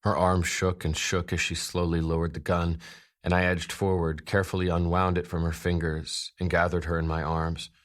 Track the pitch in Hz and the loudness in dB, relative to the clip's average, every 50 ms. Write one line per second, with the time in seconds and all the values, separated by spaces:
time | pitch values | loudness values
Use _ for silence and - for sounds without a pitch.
0 | _ 104 98 73 90 90 92 92 87 - - - - 92 87 - - 82 80 - | _ 2 2 4 4 4 4 4 2 0 -2 0 0 0 -2 0 -2 -2 -2 -2
1 | - - - 92 87 - - 87 - - 87 - - - - 90 87 85 82 85 | -2 -2 -2 -2 -2 0 -2 -2 -2 -2 -2 -4 -6 -4 -2 0 0 2 2 0
2 | 80 82 82 82 82 85 82 80 73 - 92 87 85 85 85 85 - - - - | 0 0 0 0 0 -2 -4 -6 -2 0 0 2 2 0 0 -2 -6 -14 -20 -20
3 | - _ _ _ _ - 87 90 90 90 90 85 82 - - - 101 98 92 90 | -20 _ _ _ _ 2 2 4 4 2 2 0 -2 -8 -4 -2 0 0 2 2
4 | 85 82 80 76 - - - 98 95 - - 95 90 90 85 85 87 85 85 90 | 0 0 -2 -4 -6 0 2 2 2 2 0 0 0 2 2 2 2 2 2 2
5 | 92 92 90 87 - - - 82 82 85 82 - - 90 87 85 80 82 78 78 | 2 2 2 0 -2 -2 -2 -2 0 -2 -2 -2 -2 0 0 0 0 -2 -2 -4
6 | 78 - - - - - _ _ 92 90 85 85 85 90 87 87 82 82 85 82 | -6 -8 -8 -10 -10 -10 _ _ -2 0 2 2 2 2 0 -2 -2 0 -2 0
7 | 82 80 80 82 78 78 82 82 80 82 82 80 - - _ _ | 0 0 -2 -2 -2 -2 0 0 0 -2 -2 -4 -8 -14 _ _